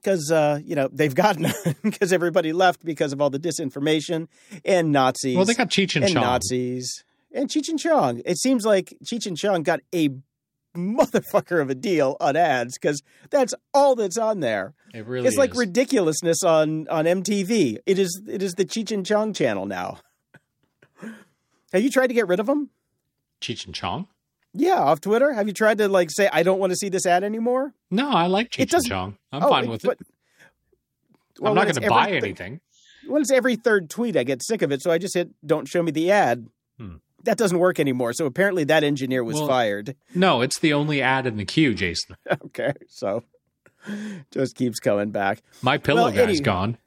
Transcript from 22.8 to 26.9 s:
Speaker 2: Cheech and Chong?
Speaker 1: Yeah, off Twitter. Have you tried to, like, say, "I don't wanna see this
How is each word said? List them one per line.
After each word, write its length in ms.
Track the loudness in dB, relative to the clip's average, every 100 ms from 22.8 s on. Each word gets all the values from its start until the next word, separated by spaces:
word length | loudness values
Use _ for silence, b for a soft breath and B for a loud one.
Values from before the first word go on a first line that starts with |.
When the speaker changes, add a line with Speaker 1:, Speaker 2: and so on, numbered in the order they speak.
| _ _ _ _ _ _
Speaker 2:
Cheech 260 | -10 -10 -10
and 80 |
Chong? 320 | -8 -6 -6 -10 _ _ _ _ -2
Speaker 1:
Yeah, 220 | 2 2
off 220 | 4 2
Twitter. 320 | 2 2 2
Have 160 | 0 -4
you 40 |
tried 260 | 2 2 2
to, 100 | 2
like, 220 | 2 2
say, 160 | 2 2
"I 120 | 4
don't 160 | 2 2
wanna 160 | 0 -2
see 120 |
this 180 | -4